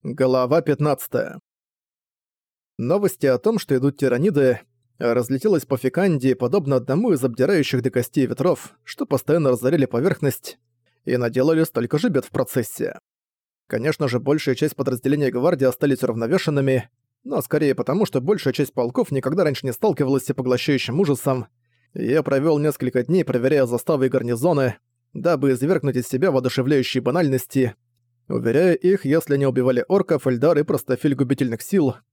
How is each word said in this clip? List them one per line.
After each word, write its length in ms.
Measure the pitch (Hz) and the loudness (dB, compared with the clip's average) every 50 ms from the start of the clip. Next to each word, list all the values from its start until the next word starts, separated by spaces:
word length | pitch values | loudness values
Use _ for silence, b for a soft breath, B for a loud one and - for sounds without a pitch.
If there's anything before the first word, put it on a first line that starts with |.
| _ | _
Глава 580 | 214 170 - 135 127 131 131 127 123 147 170 | -8 -2 0 0 2 2 0 0 2 0 0
пятнадцатая. 760 | 165 - 143 - 147 151 139 - - - - 123 113 - - - _ _ _ _ _ _ _ _ _ _ _ _ _ _ _ _ _ _ _ _ _ _ _ _ _ _ _ | 2 0 -2 0 0 -2 -2 -4 -6 -6 -6 -6 -6 -6 -10 -16 _ _ _ _ _ _ _ _ _ _ _ _ _ _ _ _ _ _ _ _ _ _ _ _ _ _ _
Новости 500 | - 113 123 170 208 208 185 - _ - | -8 -2 -2 0 0 0 -2 -2 _ 0
о 120 | 135 127 123 | 2 2 2
том, 220 | - 214 226 196 | 0 0 0 0
что 160 | - - 139 | -2 0 0
идут 220 | 127 131 143 139 - | 2 2 0 0 0
тираниды, 600 | 139 131 123 123 151 214 170 143 135 131 120 107 - _ _ _ _ _ _ _ | 0 0 2 2 2 2 2 4 4 4 2 0 -6 _ _ _ _ _ _ _
разлетелось 680 | - 120 117 123 117 113 139 131 - 214 196 151 - | -2 0 0 0 0 0 -4 -2 0 0 0 0 0
по 120 | _ 139 | _ -4
Фикандии, 580 | 123 - 131 - 170 190 196 165 135 123 135 127 | -2 -2 -2 0 2 2 2 0 2 2 0 0
подобно 400 | - 127 120 151 202 151 139 139 | 0 0 0 0 0 0 2 0
одному 380 | 131 123 120 131 160 233 240 | 0 0 0 -2 0 2 2
из 100 | 175 127 | 0 2
обдирающих 600 | 123 127 113 110 123 160 202 165 139 - - 127 | 0 -2 0 0 2 2 2 2 0 0 -2 -2
до 80 | 120 127 | -2 0
костей 360 | - 123 117 - - 147 131 | -2 -2 -4 0 0 0 0
ветров, 480 | 120 123 - 135 180 156 - - - _ _ | 0 -2 -2 0 0 0 -2 -6 -20 _ _
что 240 | _ - - - 294 | _ -18 -10 -10 -4
постоянно 440 | - 147 127 - - 151 170 151 135 | -4 -2 -4 0 0 0 2 4 2
разорили 360 | 127 110 123 127 160 160 135 | 0 2 0 0 2 2 0
поверхность 720 | - - 117 143 190 - - - 139 - - - - - _ _ _ _ _ _ _ _ _ _ | 0 0 0 0 0 -2 0 -2 -2 -2 -4 -12 -16 -18 _ _ _ _ _ _ _ _ _ _
и 120 | - 120 | -4 -2
наделали 460 | 123 120 117 117 127 131 156 165 160 | -2 -2 -2 0 0 2 2 2 2
столько 360 | 165 - - 120 117 113 - 147 | 0 0 -2 -4 -2 -2 -2 0
же 100 | 175 247 | 0 0
бед 160 | 156 135 - | 0 0 -2
в 60 | - | -2
процессе. 680 | - - 127 - - 131 120 - - - - - - - _ _ _ _ _ _ _ _ _ _ _ _ _ _ | -4 -4 -4 -2 -2 -4 -4 -4 -6 -6 -6 -6 -6 -10 _ _ _ _ _ _ _ _ _ _ _ _ _ _
Конечно 400 | - 113 120 151 156 - 151 127 | -6 -4 -2 -4 -2 -2 -2 -2
же, 100 | 120 120 | -2 -2
большая 380 | - 131 147 156 - 135 127 | 0 0 0 0 0 -2 0
часть 180 | - 156 151 - | 0 -2 -4 -2
подразделений 560 | - 131 135 127 117 - 135 147 147 143 127 | -4 -4 -4 -4 -2 0 0 0 2 0 0
гвардии 360 | - 123 131 170 180 131 135 | 0 2 2 2 2 2 2
остались 360 | 127 123 - - 143 135 123 | 0 0 0 0 0 0 0
уравновешенными, 880 | - 120 110 110 117 117 160 185 - 165 147 139 135 135 131 123 110 _ _ _ _ _ _ _ | -2 -4 -2 -2 -2 0 0 0 0 0 0 0 2 2 0 0 -2 _ _ _ _ _ _ _
но 180 | _ 254 285 190 | _ -6 -6 -6
скорее 360 | - - - 151 151 143 127 | -4 -2 -2 0 2 0 0
потому, 280 | - 120 - 139 196 214 | 0 -2 -2 0 0 -2
что 160 | - - 131 | 0 -2 -4
большая 320 | 123 160 214 180 - 147 | 0 0 -2 0 0 -2
часть 220 | 123 - 143 - _ | 0 0 -4 -2 _
полков 380 | - 120 120 127 - 233 - | -2 -4 -2 0 -2 -2 0
никогда 320 | 139 131 - 131 156 190 180 | -2 -4 -2 -2 0 0 0
раньше 200 | 151 135 - - | 0 0 -2 -6
не 60 | 135 | -6
сталкивалась 500 | 113 - - 214 160 - 147 131 139 131 | -4 0 0 0 0 0 0 0 0 0
с 20 | - | 0
всепоглощающим 720 | - 135 - 127 127 127 120 - - 143 127 - - 135 156 | -2 -4 -4 0 0 0 0 0 0 0 0 -2 -2 -2 0
ужасом. 480 | 202 147 139 - - 143 131 127 117 _ _ _ _ _ _ _ _ _ _ | 0 0 0 -2 0 -2 -2 -2 -4 _ _ _ _ _ _ _ _ _ _
Я 300 | - - 113 135 156 139 | -6 -2 0 0 0 0
провёл 340 | - - 131 143 165 156 147 | 2 0 2 2 2 0 2
несколько 460 | 147 151 139 - 131 127 - 131 120 | 0 -2 -2 -2 -4 -2 -2 -2 0
дней, 200 | 123 170 185 160 | 2 0 0 0
проверяя 420 | 147 123 123 117 135 151 143 131 | 0 0 0 2 2 2 2 2
заставы 400 | 117 120 117 - - 160 135 131 | 0 -2 -4 0 0 0 2 2
и 20 | 131 | 0
гарнизоны, 680 | 123 131 117 120 120 113 135 180 165 143 135 123 - - _ _ _ _ _ _ | 0 0 0 0 -2 0 2 2 2 2 2 0 -2 -4 _ _ _ _ _ _
дабы 400 | _ - - 170 170 135 135 139 | _ -4 0 0 0 2 2 2
извергнуть 420 | 131 117 135 151 190 160 - 139 123 | 2 2 2 0 0 0 0 0 -2
из 140 | 123 123 - | -2 -4 -2
себя 240 | - 127 160 190 | -2 0 0 2
воодушевляющие 680 | 139 131 123 127 - - 123 135 151 135 123 - - 131 | 2 2 0 0 -2 0 0 2 2 2 2 0 -2 -2
банальности – 760 | 120 123 131 175 175 143 131 127 - - - 135 127 113 - _ _ _ _ _ _ _ _ _ _ _ | -2 0 0 2 2 2 0 -2 -4 -2 0 0 0 0 -2 _ _ _ _ _ _ _ _ _ _ _
Уверяя 460 | - 117 117 117 117 147 180 185 165 | -6 -2 0 2 2 4 4 2 2
их, 300 | - - 180 196 196 - | 2 2 2 0 2 0
если 300 | 139 147 165 - - 143 | 0 0 0 2 0 0
они 120 | 139 139 | 0 0
убивали 380 | 135 117 127 123 131 127 123 - _ | 0 0 2 2 2 2 2 0 _
орков, 380 | 185 196 190 - 165 135 - | 0 0 2 2 0 0 2
эльдар 320 | 135 127 117 135 160 170 143 | 0 0 2 2 2 4 2
и 40 | |
простофиль 520 | 151 - - 131 - - 127 - - 151 139 | 2 0 -2 -4 0 -2 -4 0 0 0 2
губительных 480 | 131 139 120 - - 143 123 113 110 | 2 0 0 0 0 0 -2 -2 -6
сил 340 | - - 196 196 151 131 - - _ _ | -6 0 0 2 2 2 -2 -4 _ _